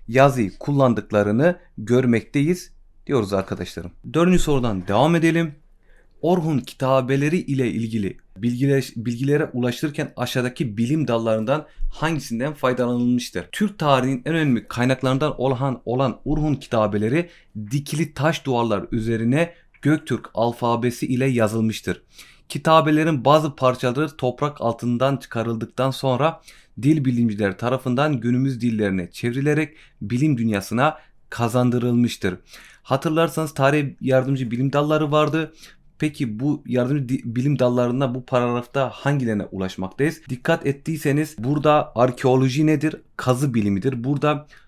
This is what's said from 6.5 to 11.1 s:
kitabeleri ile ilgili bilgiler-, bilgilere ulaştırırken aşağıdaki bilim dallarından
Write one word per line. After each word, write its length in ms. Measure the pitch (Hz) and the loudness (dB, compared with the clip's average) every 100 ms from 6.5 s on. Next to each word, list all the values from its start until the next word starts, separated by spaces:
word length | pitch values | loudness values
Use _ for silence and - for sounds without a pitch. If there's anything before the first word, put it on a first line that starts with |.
| 143 | -2
kitabeleri 800 | - - 131 131 127 139 147 180 | -4 -4 0 2 2 0 0 0
ile 300 | - 131 123 | -2 -2 -2
ilgili 500 | 85 113 110 95 - - - | -2 -4 -4 -4 -8 -16 -6
bilgiler-, 560 | 117 123 139 135 127 - | -4 0 0 0 -2 -6
bilgilere 500 | 113 117 135 147 156 | -6 -4 0 0 0
ulaştırırken 600 | 123 120 120 160 143 139 - | -2 -2 -2 -4 -4 -8 -6
aşağıdaki 600 | 123 127 123 123 131 104 | -4 -2 -2 -2 -4 -2
bilim 300 | 117 160 | -2 0
dallarından 600 | 123 | 0